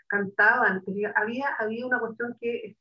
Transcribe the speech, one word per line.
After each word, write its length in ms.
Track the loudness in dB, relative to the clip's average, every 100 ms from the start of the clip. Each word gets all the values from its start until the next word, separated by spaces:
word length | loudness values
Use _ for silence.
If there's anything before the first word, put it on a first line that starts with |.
| -4
cantaban, 760 | -2 -2 4 6 6 2 0
tenía, 280 | -4 -4 -2 0
había, 300 | -2 -2 -2 -2
había 280 | -2 -4 -2
una 120 | -2
cuestión 360 | -2 -4 -6 -4
que, 360 | -4 -4 -8 -16